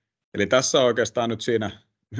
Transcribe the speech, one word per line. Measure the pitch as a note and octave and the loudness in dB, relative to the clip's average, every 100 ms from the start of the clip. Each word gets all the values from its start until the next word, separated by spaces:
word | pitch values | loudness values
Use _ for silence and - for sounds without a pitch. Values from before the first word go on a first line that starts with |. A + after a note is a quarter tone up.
| _ _ _ | _ _ _
Eli | G2+ G2 | -4 0
tässä | B2+ C3 D3+ | 2 2 2
on | B2 | 2
oikeastaan | A2+ G#2+ - A#2 | 2 -2 -2 -4
nyt | A2 | -4
siinä, | - A2+ G#2 - _ _ _ | -2 -2 -2 -10 _ _ _